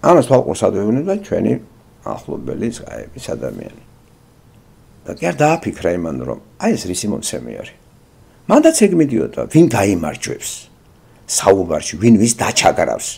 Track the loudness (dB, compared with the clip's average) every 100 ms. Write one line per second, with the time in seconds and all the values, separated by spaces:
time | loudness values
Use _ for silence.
0 | 6 4 6 4 2 0 0 0 0 0
1 | -2 -4 -2 -2 0 -2 -6 _ _ _
2 | -12 -12 -10 -10 -10 -6 -6 -8 -14 -14
3 | -16 -14 -10 -8 -8 -10 -16 -18 -20 _
4 | _ _ _ _ _ _ _ _ _ _
5 | -14 -6 -6 0 0 2 -4 -4 -4 -2
6 | -4 -6 -8 -10 -12 _ -4 -2 -4 -6
7 | -4 -6 -6 -10 -10 -14 -16 _ _ _
8 | _ _ _ _ 2 4 4 4 2 4
9 | 2 0 -4 -6 0 4 4 4 2 0
10 | -2 -8 -10 -10 -10 -14 -18 _ _ _
11 | _ _ -8 0 4 4 2 -4 -4 2
12 | 6 6 4 0 -2 2 2 2 -2 -2
13 | -8